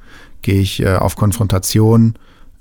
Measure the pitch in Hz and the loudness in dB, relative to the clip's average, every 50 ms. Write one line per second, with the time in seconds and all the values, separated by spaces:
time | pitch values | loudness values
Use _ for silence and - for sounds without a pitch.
0 | - - - - - - - - - - 98 98 98 95 - - - 98 95 - | -20 -20 -20 -20 -20 -20 -20 -12 -4 -2 0 0 0 -2 -2 -2 -2 0 0 0
1 | - - - - 110 104 95 - 110 95 98 92 - - - 107 110 110 113 117 | -2 -2 -2 -2 -2 -2 0 -2 -2 -2 -2 -4 -4 -2 0 2 2 4 4 4
2 | 113 113 113 - - - - - - - - - | 4 2 0 -4 -12 -20 -20 -20 -20 -20 -16 -8